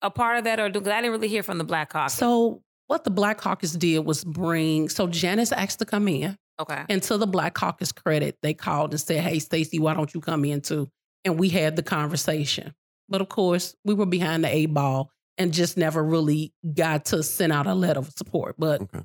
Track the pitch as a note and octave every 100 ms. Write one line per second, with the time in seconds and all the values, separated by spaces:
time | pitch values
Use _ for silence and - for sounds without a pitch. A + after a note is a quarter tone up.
0 | G3+ - A#3 A#3+ A3+ A3+ G#3 G3+ G3 G#3+
1 | A#3+ A3 G#3+ G#3+ G3 F3 D#3+ E3 D3 D#3
2 | C#3 - A#3+ A#3+ A#3 - _ _ - D4+
3 | A3+ F#3+ G3+ G#3+ F#3 F#3 E3 E3 F3 D#3+
4 | D#3 D#3 F3 D#3 E3 E3 D#3+ D#3 D3+ -
5 | F3+ E3 F3 G#3 A#3 B3+ G3 - A3 G#3
6 | G3+ C3+ D#3+ G3 _ - D#3 C#3+ D#3+ F#3+
7 | - G#3+ G#3+ F3+ D#3+ - F3+ - F3+ -
8 | - D3+ C#3+ - D3+ D#3 - D3 D3+ D3+
9 | - D#3 E3+ D#3 - E3 D#3 E3 D#3 D#3+
10 | D3+ E3 D#3 D#3+ C#3+ C#3+ - D3+ C#3 _
11 | _ _ F#3+ D#3+ F#3+ F3 D#3 D#3+ D#3 E3
12 | D3+ D#3+ - D#3 C#3+ - - - _ _
13 | - F#3+ F#3+ - F3+ F3 F3 - G#3 G#3
14 | G3 F3+ E3+ E3 D#3 D#3 D#3 D3 C#3 C3+
15 | C#3 _ _ - F3+ D#3+ E3+ F3+ D#3+ D#3+
16 | D#3 E3 D3+ D3+ D#3 _ E3 D3+ D#3+ D3+
17 | - E3 D3+ - E3+ D3 C#3+ F#3 F3 C#3+
18 | D3 - - E3 - - D#3 D3 G2 -